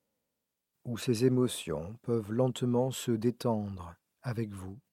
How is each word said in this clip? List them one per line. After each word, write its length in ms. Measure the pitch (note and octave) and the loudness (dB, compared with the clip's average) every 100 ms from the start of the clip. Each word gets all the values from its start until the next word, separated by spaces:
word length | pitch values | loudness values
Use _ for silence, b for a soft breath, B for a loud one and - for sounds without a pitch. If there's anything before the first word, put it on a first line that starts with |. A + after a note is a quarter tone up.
| _ _ _ _ _ _ _ _ | _ _ _ _ _ _ _ _
où 140 | B2 A#2 | -10 -4
ces 260 | - A2 | 0 4
émotions 720 | B2+ B2+ B2 - - D#2 F2 A#2 | 4 4 2 0 -4 -4 -6 -8
peuvent 280 | - A#2 G2+ | -2 -2 0
lentement 600 | A2+ B2+ - B2 A#2+ C3 | 2 2 2 0 2 2
se 200 | C3 - | -2 0
détendre 880 | A2+ B2 A#2+ B2 A2 G2+ F#2+ E2+ E2+ _ _ | 2 2 0 0 0 -2 -6 -10 -16 _ _
avec 300 | B2+ A#2 G#2+ | -6 -4 -4
vous. 280 | G2 F#2 G2 _ | -6 -10 -12 _